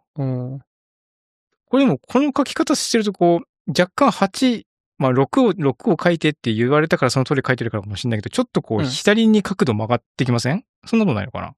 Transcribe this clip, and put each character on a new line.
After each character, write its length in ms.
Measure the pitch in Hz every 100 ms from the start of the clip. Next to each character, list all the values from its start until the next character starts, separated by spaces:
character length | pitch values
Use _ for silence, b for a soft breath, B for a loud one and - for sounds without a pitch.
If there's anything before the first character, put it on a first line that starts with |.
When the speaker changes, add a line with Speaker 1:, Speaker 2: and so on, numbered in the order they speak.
| _ -
Speaker 1:
う 80 | 135
ん。 340 | 127 127 135 - _ _ _ _ _ _ _ _ _ _
Speaker 2:
こ 100 | 269
れ 80 | 269
で 40 |
も、 80 | 139
こ 200 | - 240
の 140 | 294 -
書 80 |
き 100 | 269
方 220 | - 320 277
し 160 | -
て 60 | 233
る 80 | 208
と 80 |
こ 280 | 190 170 170
う、 300 | - _ -
若 220 | 147 180 -
干 160 | 277
八、 560 | - 196 - 262 156 - _ _ _
ま 100 | 135
あ、 40 |
六 280 | 127 143 -
を、 120 | 247 196
六 340 | 143 127 -
を 80 | 185
書 100 | 175
い 80 | 165
て 120 | 156
っ 20 |
て 200 | 151 120
言 160 | 107 120
わ 120 | 147
れ 80 | 160
た 80 | 175
か 80 | 131
ら 40 |
そ 100 | 135
の 40 |
通 120 | 127 139
り 80 | 131
書 60 |
い 20 | 127
て 80 |
る 80 | 113
か 60 | 107
ら 60 |
か 60 | 101
も 60 | 98
し 80 |
れ 60 | 123
な 80 | 110
い 20 |
け 80 | -
ど、 0 |
ち 100 | -
ょ 20 |
っ 60 | 254
と 100 | 196
こ 140 | - 208
う、 40 |
Speaker 1:
う 20 |
ん。 40 | 143
Speaker 2:
左 440 | 131 - 214 226
に 120 | 214
角 220 | - 196
度 100 | 147
曲 140 | 107 110
が 140 | 120
っ 20 | - -
て 80 | 127
き 80 |
ま 80 | 120
せ 100 | 123
ん？ 140 | 180 - _ -
そ 120 | 226
ん 20 |
な 60 | 208
こ 60 |
と 40 | 107
な 80 |
い 20 | 101
の 60 |
か 80 | -
な？ 160 | 87